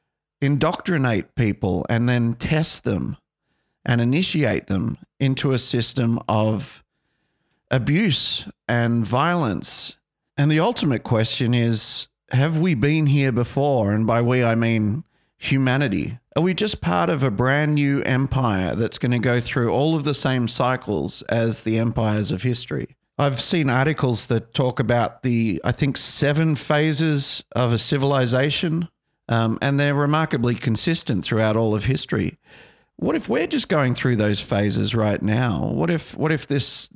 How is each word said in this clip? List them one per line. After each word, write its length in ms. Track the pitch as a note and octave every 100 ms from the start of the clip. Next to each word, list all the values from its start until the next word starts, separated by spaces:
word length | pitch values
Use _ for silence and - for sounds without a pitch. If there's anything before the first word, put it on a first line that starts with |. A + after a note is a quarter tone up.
| _ _ _ -
indoctrinate 960 | C#3 C#3+ D#3 - - E3 B2+ G#2 -
people 500 | - A2 - F#2+ F2+ -
and 180 | A2+ A#2+
then 240 | B2 A#2
test 500 | A#2 - D#3 D#3+ -
them 320 | - F#2+ B1+ - _ _ _ _ _ _
and 160 | C3+ A#2+
initiate 640 | A#2+ D3+ F#3 D#3+ B2 - -
them 300 | G2 - - - -
into 340 | C3+ C3 C#3
a 60 | B2+
system 600 | - A#2+ A2+ - A#2 A#2 -
of 540 | G#2+ A2 G#2+ - - _ _ _ _ _ _ _ _ -
abuse 800 | C3 A2+ D#3 G#3+ B2 - - - - -
and 380 | A#2+ A#2 A#2
violence? 920 | G2+ B2 E3 F3 B2 D#2+ - - - - _ _ _ -
And 120 | D3
the 100 | D#3
ultimate 420 | G#3 - D#3 A#2
question 500 | - A2+ A2+ - A#2+
is, 560 | B2 A#2 A2 - - - _ -
have 280 | B2 D#3 D#3
we 160 | F3+
been 320 | B2+ C#3+ D#3 D3
here 260 | C#3+ C3+
before? 600 | B2 A#2 C#3 C#3+ B2+ G2+
And 140 | G#2+ A2
by 160 | A#2
we, 200 | A#2+ B2+
I 120 | A#2
mean 500 | A2+ A2+ A2+ G#2+ C3 - _ _ -
humanity. 800 | - C3+ C3 C3 C#3 E2 - A#2+ _ -
Are 60 |
we 120 | F3+
just 260 | E3 G#3+ -
part 300 | E3+ F3+ E3+
of 120 | D3+
a 80 | C3
brand 440 | G2+ B2+ C#3+ D3+
new 280 | D3 C#3 C#3
empire 680 | - B2+ C3+ C3 A#2+ F#2+ F2+
that's 240 | D2+ A2+ -
gonna 200 | A#2+ A#2+
go 220 | A#2+ A#2+
through 300 | A#2+ C3 A#2
all 260 | G2+ D3+ D#3+
of 80 |
the 100 | C#3+
same 340 | C3+ C#3 B2+ A2+
cycles 720 | - B2+ B2+ - F2+ C#2+ -
as 400 | - A#2 A2+ A2
the 160 | A2 A2+
empires 520 | A#2 A#2 A2 G#2+ G2+
of 120 | F#2
history? 540 | B2 A#2 - C#3 A#2 _ _ -
I've 220 | C#3+ B2
seen 280 | - F3 C#3
articles 580 | B2+ C#3 C#3+ C3 A2+ -
that 280 | A2+ -
talk 260 | - B2+ A#2+
about 420 | A2+ A#2+ A2+ -
the, 380 | C3 A#2 A2+ E2+
I 100 | -
think, 260 | - C#3+ -
seven 580 | - - C#3+ D3 D#3+ D3
phases 880 | - D3 D#3 C#3+ D#3+ D3 - - -
of 180 | A#2 B2
a 80 | A#2
civilization, 1080 | - C#3+ C#3 C#3 B2 B2+ D3 - E3+ D#3+ E3+ _ _ _ -
um, 300 | A#2 A2+ -
and 180 | C#3 C#3
they're 160 | C#3+
remarkably 600 | C#3+ C#3+ D3+ D#3 C3+ A#2+
consistent 680 | A#2+ B2 A2 - E3 - G2
throughout 320 | - A2 A2
all 200 | A2 A2+
of 100 | G#2
history. 540 | G#2 - - A2 F#2 - _ - - _ _ -
What 160 | - D#4+
if 140 | -
we're 160 | B3+ F4
just 240 | D4 -
going 240 | D#3+ B2+
through 220 | A#2 C3 A2+
those 260 | G#2 G2+
phases 520 | - G2+ G#2 G2 G2+
right 280 | A2+ G#2+ G2
now? 480 | G#2 A2+ B2 D#2+ -
What 160 | - E3
if, 260 | E3 - -
what 120 | D3+
if 160 | D#3 -
this 440 | C#3 - - -